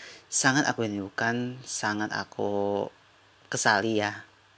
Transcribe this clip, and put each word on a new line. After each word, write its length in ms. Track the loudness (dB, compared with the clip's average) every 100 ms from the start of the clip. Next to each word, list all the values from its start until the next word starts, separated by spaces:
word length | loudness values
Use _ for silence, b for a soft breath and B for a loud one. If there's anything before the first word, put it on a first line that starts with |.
| B B B
sangat 400 | 2 4 4 2
aku 240 | 0 -2
rindukan, 640 | -2 -6 -2 0 0 -4 -8
sangat 480 | -8 -4 -2 -2 -2
aku 720 | -4 -6 -4 -2 0 0 0 -2 -8 -20 -20 -20 -20 -8
kesali 560 | 0 4 4 4 2
ya. 240 | 0 -2 -12 -20 -20